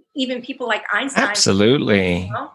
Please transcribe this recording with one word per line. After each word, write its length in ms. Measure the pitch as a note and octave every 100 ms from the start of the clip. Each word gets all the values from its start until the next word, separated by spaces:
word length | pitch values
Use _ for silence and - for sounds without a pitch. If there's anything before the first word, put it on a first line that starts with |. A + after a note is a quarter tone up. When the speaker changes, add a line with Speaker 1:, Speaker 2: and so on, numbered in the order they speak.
| _
Speaker 1:
even 280 | D4 B3+ B3
people 240 | B3 - A#3+
like 180 | G#3+ -
Einstein. 320 | G#3 F3+ -
Speaker 2:
Absolutely. 1000 | C4 G#3 - G2 G#2 C#3+ A#2+ G2+ F#2 F2
Speaker 1:
You 100 | F#2
know? 180 | A3+ D4